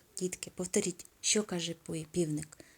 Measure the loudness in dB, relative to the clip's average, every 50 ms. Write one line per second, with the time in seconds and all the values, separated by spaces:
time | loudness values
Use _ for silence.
0 | -16 _ -6 -4 -2 -2 -2 -4 -10 -8 -6 -6 -4 0 2 2 2 2 0 -4
1 | -8 -20 _ _ 0 2 4 4 2 0 -2 -2 -2 -4 -6 -8 -8 -8 -6 -6
2 | -6 -2 2 2 2 4 2 0 -2 -6 -12 -20 -20 -20 -20